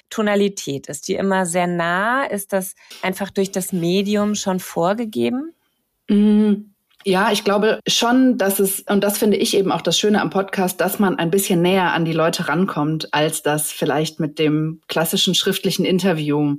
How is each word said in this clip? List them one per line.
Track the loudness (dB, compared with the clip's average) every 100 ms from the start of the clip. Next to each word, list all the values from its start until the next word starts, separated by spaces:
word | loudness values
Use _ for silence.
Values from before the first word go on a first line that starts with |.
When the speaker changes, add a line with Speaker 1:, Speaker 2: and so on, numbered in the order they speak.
| -10
Speaker 1:
Tonalität? | -2 0 2 0 -2 -8 -8 -8
Ist | -12 -6
die | -2
immer | 0 0 0
sehr | 0 0
nah? | 0 0 0 0 0 -2
Ist | -6 -4
das | -4 -4 -12 -20 -8
einfach | -6 -4 -6
durch | -4 -2
das | -2 -4
Medium | -2 0 0 0 0 0 -2
schon | -2 -4
vorgegeben? | -4 -2 0 0 -4 -2 -2 -2 -8 -14 _ _ _ _ 0
Speaker 2:
Mm, | 4 6 6 4 2 -2 _ _ _ -2
ja, | 0 2
ich | 0 0
glaube | 2 2 0 -2
schon, | 0 2 4 4 4
dass | 0 0
es, | 0 -2
und | -2 0
das | 0 0
finde | 2 2
ich | 2 0
eben | 0
auch | 0
das | 0 0
Schöne | 2 2
am | 0
Podcast, | -2 -2 -2 -2 0
dass | -2 0
man | 0 0
ein | 0
bisschen | 0 2 2
näher | 4 2 2
an | 0
die | 0
Leute | 2 0 0 -2
rankommt, | 0 0 0 -2 -2 -2
als | 0 0 0
das | -2 -2 -2
vielleicht | -4 -2 0 -2 -4
mit | -4 0
dem | 0 2 -2 -6 -6
klassischen | -4 -2 0 0
schriftlichen | 0 0 -2 -2 0 0
Interview | 2 2 0 0 0 0